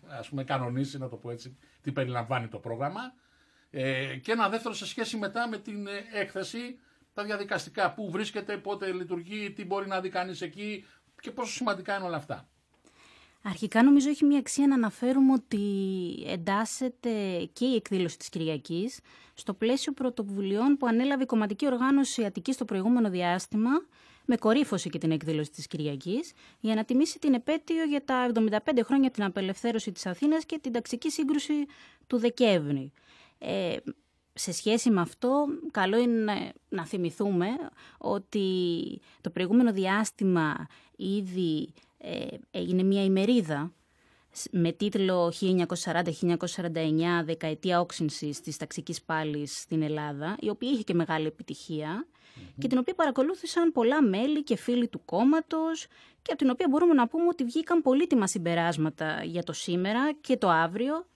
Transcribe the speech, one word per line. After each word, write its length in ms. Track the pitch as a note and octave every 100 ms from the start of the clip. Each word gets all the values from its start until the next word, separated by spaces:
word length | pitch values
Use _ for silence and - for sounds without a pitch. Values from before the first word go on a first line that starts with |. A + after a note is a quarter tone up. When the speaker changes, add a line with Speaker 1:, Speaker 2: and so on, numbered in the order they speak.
| -
Speaker 1:
ας 220 | C3+ A2
πούμε, 140 | C#3
κανονίσει, 540 | C3 C3+ B2 B2 C#3 C#3
να 120 | B2+
το 60 | A#2
πω 160 | A#2+
έτσι, 260 | A#2+ - - _ _
τι 100 | -
περιλαμβάνει 560 | C#3 B2+ B2 A#2 B2+ A#2
το 100 | G#2
πρόγραμμα. 560 | A2+ A#2 C#3+ F#3+ B3+ _ _ _ _ _ _
Ε, 460 | C#3+ C3 C3 C3+ C3
και 160 | B2+
ένα 180 | A#3 G3+
δεύτερο 240 | A3+ A#3
σε 120 | G#3+ F#3+
σχέση 320 | - A3 A3+
μετά 300 | G3+ A3+ A#3+
με 100 | G#3+
την, 300 | G#3 G#3 G3+
ε, 160 | G3+ G3+
έκθεση, 680 | G#3 G3 F#3+ F#3+ A#3 B3 B3 _ _ _
τα 100 | -
διαδικαστικά, 720 | G#3 G#3 G3+ F#3+ - - F#3
πού 160 | - G3+
βρίσκεται, 460 | F3 G#3 G#3+ G3+ G3+
πότε 340 | - G3 F#3+
λειτουργεί, 600 | F3+ F3 F3 E3+ G#3+ G#3
τι 140 | G3+ F#3
μπορεί 220 | G3 G3
να 140 | F#3+
δει 80 | F#3
κανείς 320 | F3+ F#3 E3+
εκεί 440 | F3 E3+ G#3 G#3 - _ _ _
και 100 | -
πόσο 200 | - A3+
σημαντικά 440 | - A#3+ F#3+ F#3 G3
είναι 100 | F#3
όλα 120 | E3
αυτά. 300 | - A#2 - _ _ _ _ _ - - _ _ G#3
Speaker 2:
Αρχικά, 380 | E3+ G#3+ A3+
νομίζω 260 | B3+ C#4+ C4+
έχει 160 | C#4+ C#4+
μια 140 | C#4+
αξία 280 | - - C#4
να 80 | C4+
αναφέρουμε 580 | A3+ - B3 C4 C4+
ότι 260 | C4 - G#3+ G3+ G3 F#3+ F#3+ F3 - -
εντάσσεται 1160 | F#3 E3 G3 A3 - B3+ - A#3+ A3 G3+ F3+ F3+
και 120 | - B3
η 100 | A#3+
εκδήλωση 420 | - F#3+ F3 -
της 120 | -
Κυριακής 680 | - D#3+ D#3 - E3 A3 - _ - -
στο 200 | - -
πλαίσιο 380 | F#3+ A3+ C4+ -
πρωτοβουλειών 840 | C#4 B3+ A#3+ G3+ G3 G3 G3+ B3+ C#4+
που 100 | B3
ανέλαβε 360 | A3+ C4 C#4
η 20 | C4
κομματική 400 | A3+ G#3+ G3+ D4
οργάνωση 600 | B3 B3+ C#4 C4+ - G#3
Αττικής 320 | F#3+ G#3+ C4
το 80 | A#3
προηγούμενο 440 | G3 G3 B3 G#3+
διάστημα, 600 | F3+ F3 F3+ - G#3+ A#3 D4 F#4+ _ - - -
με 100 | A#3+
κορύφωση 540 | G#3+ A#3+ C#4+ F#3+ F3
και 80 | D#3
την 140 | D#3+
εκδήλωση 400 | D#3+ D3+ D#3 D3+
της 160 | - D3
Κυριακής, 680 | D#3+ D3 C#3+ E3+ A3 E4+ - - _
για 160 | G#3+ A3
να 100 | A3
τιμήσει 340 | B3+ D#4+ -
την 140 | D4+
επέτειο 500 | B3+ A#3+ D#4 - E4
για 200 | D#4+ C#4+
τα 200 | C#4 C4
εβδομήντα 380 | B3 A3+ A3 G#3
πέντε 220 | C4 C4
χρόνια 240 | A3+ C#4 C4
από 80 | -
την 100 | G3+
απελευθέρωση 680 | F#3 F#3+ F#3+ A#3 A3 G#3+
της 140 | F3+ G3
Αθήνας 400 | F3 D4 D#4 D4+
και 140 | D#4+
την 100 | C4+
ταξική 400 | A#3 - A#3+ D#4+
σύγκρουση 540 | D4 C#4+ D4 - D4+ C#4+ - - _ _
του 100 | B3
Δεκέμβρη. 760 | A#3 - A#3+ F3+ D3 C#3+ C3+ _ _ - - _
Ε, 380 | - G3 F3+ - - - _ _ _
σε 180 | - -
σχέση 380 | E3+ - A3 B3
με 120 | G3+
αυτό, 440 | E3+ - B3 C#4 D4 - -
καλό 260 | - F#3+ A3
είναι 260 | A#3+ A3+
να, 280 | G#3+ G3+ - - _
να 160 | G3 D#3
θυμηθούμε 600 | G3 E3+ - G3+ F#3 F#3 C4 E4+ - - -
ότι 480 | - G3+ G3 G#3+ F#3+ F#3 F3+ E3+ - - _ _
το 80 | -
προηγούμενο 420 | F3 F3+ A#3 A#3+
διάστημα 960 | G3 F#3 G3 A3 - F#3+ F3+ D#3 - D#3 - _ _
ήδη, 800 | F#3+ G3 F#3+ F3+ F3 D#3 - - _ _
ε, 280 | - F3 - - -
έγινε 320 | F#3+ F3 F3+
μια 200 | F#3+ G3
ημερίδα 720 | F#3+ F#3+ G3+ B3 E3 D3 D#3+ - _ _ _ _ _
σ-, 160 | - -
με 200 | F3+ E3
τίτλο 600 | D#3+ G3+ G3 F#3+ F3+ E3+
χίλια 180 | E3+ F#3+
εννιακόσια 360 | F#3 E3+ F3 -
σαράντα 240 | E3 F3
χίλια 120 | D#3
εννιακόσια 340 | F3+ E3+ F3 -
σαράντα 240 | E3+ E3
εννιά, 440 | D#3+ D#3 E3 F3
δεκαετία 560 | D#3+ E3 D#3+ D#3 F#3 F3
όξυνσης 640 | F3 - D#3 - D3+ C#3+
της 160 | - D3
ταξικής 440 | D3+ - D3+ E3+
πάλης 580 | _ D#3+ D#3 D3 D3 -
στην 220 | - D#3+
Ελλάδα, 560 | D#3 D3+ D3+ C#3+ D#3 G#3
η 100 | G#3+
οποία 200 | G#3 B3
είχε 120 | C4+
και 100 | G#3
μεγάλη 340 | F3 E3+ D#3 D#3
επιτυχία 800 | D#3 - D3 - D#3 D3+ F#3+ E4 _ _ -
Speaker 1:
Μμμ. 80 | - -
Speaker 2:
και 100 | A#3+
την 100 | B3+
οποία 160 | B3
παρακολούθησαν 800 | F4+ D#4 B3+ C#4 F#4 E4 - E4+
πολλά 300 | D4+ A#3 D4
μέλη 420 | B3+ F#3+ C4 D4+
και 120 | D4 G#3+
φίλοι 320 | - B3 A#3+
του 180 | - -
κόμματος 840 | E3+ B3+ D#4+ D#4+ D#4+ D#4+ E4 - - - _
και 100 | -
από 60 | D#4
την 120 | C4
οποία 180 | B3+ F4+
μπορούμε 240 | C#4+ F4
να 140 | D4+ A#3+
πούμε 200 | D#4+ E4+
ότι 160 | E4+
βγήκαν 380 | B3 D4+ D#4+ E4+
πολύτιμα 460 | D4 C4 E4+ C4 G3
συμπεράσματα 960 | G3 E3 E3+ E3 D#3 D#3 - D#3 D3+
για 200 | E3 E3+
το 100 | E3+
σήμερα 600 | D#3+ - F3 F#3+ A3+ C#4+
και 240 | D4+ - B3+
το 120 | G3
αύριο. 560 | E3 E3 F#3+ B3+ D#4 F4+